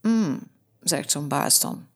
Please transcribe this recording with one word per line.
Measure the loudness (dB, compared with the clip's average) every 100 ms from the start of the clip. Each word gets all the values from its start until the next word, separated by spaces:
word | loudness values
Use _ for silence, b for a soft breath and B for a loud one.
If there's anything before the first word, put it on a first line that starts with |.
"Hmm," | 2 2 2 -2 -8 _ _ _
zegt | -2 -2 -2
zo'n | -4 -2
baas | -2 2 2
dan. | 0 -6 -14